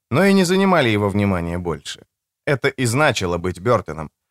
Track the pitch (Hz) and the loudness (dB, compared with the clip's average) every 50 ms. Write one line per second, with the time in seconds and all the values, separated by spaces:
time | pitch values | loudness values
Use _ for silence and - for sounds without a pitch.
0 | _ - 117 156 196 196 196 196 180 170 190 190 196 196 180 156 131 113 107 104 | _ -4 0 2 2 4 4 4 2 2 2 2 2 2 4 2 2 2 2 2
1 | 104 101 92 104 101 98 92 87 85 85 85 90 87 85 76 69 - - - - | 0 0 0 0 0 0 0 0 -2 -4 -6 -6 -4 -6 -6 -6 -8 -14 -14 -16
2 | - _ _ _ _ _ _ _ - 151 143 - - 135 - - 127 113 113 143 | -18 _ _ _ _ _ _ _ -6 -4 -2 -2 -2 -2 -2 -2 -2 0 0 2
3 | 156 143 113 - 98 87 87 85 87 92 87 85 92 123 120 98 - - 78 78 | 2 2 0 0 -2 -2 -2 -2 -4 -4 -6 -4 0 0 0 0 -2 -4 -10 -10
4 | 76 - _ _ _ _ | -12 -14 _ _ _ _